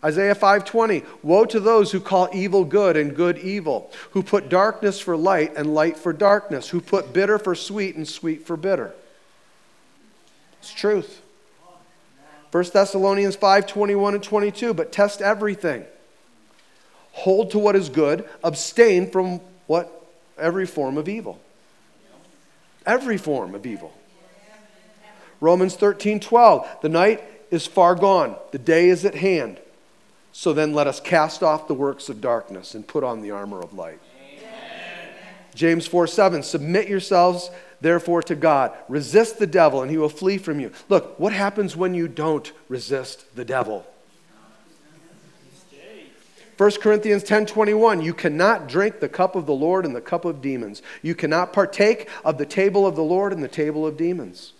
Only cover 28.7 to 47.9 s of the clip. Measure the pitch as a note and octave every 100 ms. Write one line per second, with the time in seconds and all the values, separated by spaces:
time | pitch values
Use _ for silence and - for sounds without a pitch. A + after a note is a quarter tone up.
28.7 | D#3+ F3+ F3+ F#3+ D3 F#3+ F3 A2+ F2+ -
29.7 | _ _ _ _ _ _ - F3 D3+ D#3
30.7 | D3+ C#3 C3 - E3+ D#3 - E3+ D#3 D#3
31.7 | C#3 C#3 C#3 - A2+ B2 A#2+ - F#2+ -
32.7 | A2 G#2 D#3 C3 A2+ G#2 G2+ G2+ G2 F2
33.7 | G2 E2 D#2+ _ - - - - - -
34.7 | - - - - - - - - A#2 E3
35.7 | E3 E3 F3 E3+ F#3+ G3 E3+ C#3 D#3+ D3
36.7 | F3+ G3 G3 F#3 F#3 F3 F3 - - -
37.7 | - D#3+ E3+ E3+ E3+ - D3+ D#3+ C#3+ B2
38.7 | - - C#3+ C#3 F#3+ A3+ - G3+ F3 D#3
39.7 | C3+ C3 D#3+ D3+ - F#3 G3 F#3+ D3+ B2
40.7 | - - F#3+ - - F#3 G3+ G3+ G#3 F#3+
41.7 | D#3 F#3 F3+ E3 B2 D#3 D3+ - - _
42.7 | B2 A#2 C3+ B2+ - - A#2 A#2+ C3 A2
43.7 | G#2 - _ _ _ _ _ _ _ _
44.7 | _ _ - _ - _ _ C3+ B2+ _
45.7 | C#3+ F#3+ G#3+ C#3+ _ _ _ - - G3+
46.7 | G3+ G#3+ G#3+ G#3+ G3+ G3+ G#3+ G#3 G#3+ G#3+
47.7 | G#3+ A3+